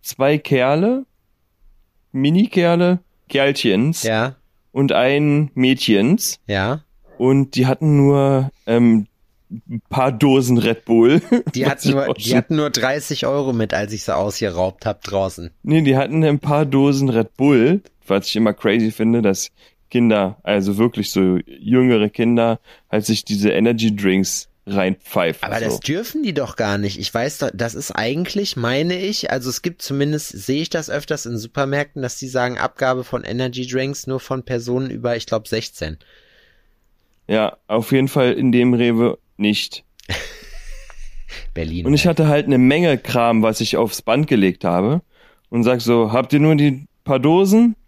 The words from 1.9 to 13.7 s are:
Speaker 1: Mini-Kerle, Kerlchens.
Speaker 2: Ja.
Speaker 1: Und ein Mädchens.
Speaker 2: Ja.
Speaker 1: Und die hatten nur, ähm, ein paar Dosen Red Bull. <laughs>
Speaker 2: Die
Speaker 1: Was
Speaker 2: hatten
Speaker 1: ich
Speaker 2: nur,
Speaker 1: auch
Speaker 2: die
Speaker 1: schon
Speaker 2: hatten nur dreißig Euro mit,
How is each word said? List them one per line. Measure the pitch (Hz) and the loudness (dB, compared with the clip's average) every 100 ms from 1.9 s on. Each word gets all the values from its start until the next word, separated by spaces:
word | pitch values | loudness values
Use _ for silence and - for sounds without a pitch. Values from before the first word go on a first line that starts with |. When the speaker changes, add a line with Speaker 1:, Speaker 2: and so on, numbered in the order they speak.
| _ _ | _ _
Speaker 1:
Mini-Kerle, | 135 139 175 214 185 170 170 175 180 _ _ _ | -2 0 2 2 2 2 2 2 0 _ _ _
Kerlchens. | 139 139 - 120 95 139 165 | 0 0 2 0 2 0 -2
Speaker 2:
Ja. | 113 110 127 135 _ _ _ | -2 -2 -2 -8 _ _ _
Speaker 1:
Und | 127 139 | -2 2
ein | - 131 143 147 147 151 | 2 2 2 2 2 0
Mädchens. | - 127 131 - 101 113 208 - - - | 0 0 2 2 2 4 0 -2 -10 -6
Speaker 2:
Ja. | 101 101 151 _ _ _ - | -2 -2 -4 _ _ _ -2
Speaker 1:
Und | 127 139 135 123 | 2 2 2 0
die | 127 | 0
hatten | 131 156 143 | 2 2 4
nur, | 139 143 139 135 135 _ - | 4 4 2 2 -2 _ -2
ähm, | 117 120 113 104 _ _ _ _ 113 - | 4 4 4 0 _ _ _ _ -18 -12
ein | 117 _ | -12 _
paar | 135 131 | -2 -2
Dosen | 117 143 135 123 117 | 2 4 4 4 2
Red | 113 113 - | 2 -2 2
Bull. | 113 117 160 - 240 | 6 6 4 2 -2
<laughs> | 156 131 | 0 -2
Speaker 2:
Die | 139 | -2
Speaker 1:
Was | |
Speaker 2:
hatten | 143 147 | 0 0
Speaker 1:
ich | |
Speaker 2:
nur, | 139 139 | 0 -2
Speaker 1:
auch | - | -4
Speaker 2:
die | 110 | 0
Speaker 1:
schon | 123 | 0
Speaker 2:
hatten | - 156 | 2 -2
nur | 147 | 0
dreißig | 131 123 147 - 147 127 | -2 -2 -4 -6 -4 -2
Euro | 143 135 | -2 -2
mit, | 117 110 | -2 -2